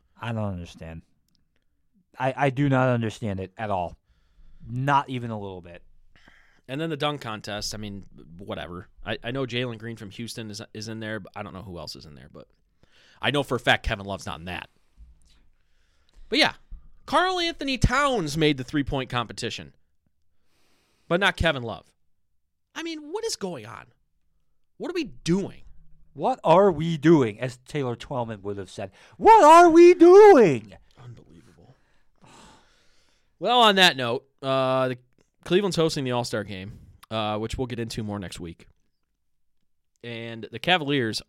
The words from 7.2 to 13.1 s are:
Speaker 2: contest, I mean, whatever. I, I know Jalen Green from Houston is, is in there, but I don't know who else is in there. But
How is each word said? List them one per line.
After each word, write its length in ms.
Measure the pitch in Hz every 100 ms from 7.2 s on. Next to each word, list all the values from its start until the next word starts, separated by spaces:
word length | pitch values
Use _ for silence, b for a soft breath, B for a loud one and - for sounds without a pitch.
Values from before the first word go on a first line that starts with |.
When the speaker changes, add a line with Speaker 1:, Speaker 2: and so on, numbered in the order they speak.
Speaker 2:
contest, 540 | 117 107 98 104 -
I 40 | 107
mean, 260 | 107 101 95 - - 85
whatever. 500 | 101 95 80 87 - -
I, 140 | 92 110
I 80 | 113
know 160 | 135 131
Jalen 320 | 120 127 113
Green 180 | 113 110
from 140 | 104
Houston 400 | 104 117 - 110
is, 120 | 104 -
is 140 | 110 107
in 120 | 110
there, 200 | 110 110
but 120 | 92 101
I 60 |
don't 100 | 101
know 80 | 90
who 160 | 95 85
else 160 | 76 67
is 100 | 80
in 80 |
there. 140 | 71 67
But 160 | - - _ _ _ _ _ _